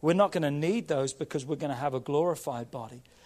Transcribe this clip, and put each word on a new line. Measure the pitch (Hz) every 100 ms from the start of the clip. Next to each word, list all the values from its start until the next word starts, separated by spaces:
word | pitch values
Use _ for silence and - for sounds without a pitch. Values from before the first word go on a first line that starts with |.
We're | 151
not | 175 202
gonna | 185 151
need | 143 160 220 208
those | 147 135
because | - 156 151 131
we're |
gonna | 147 147 127
have | 143
a | 131
glorified | 117 147 170 160 - 123 117
body. | 135 113 123 - -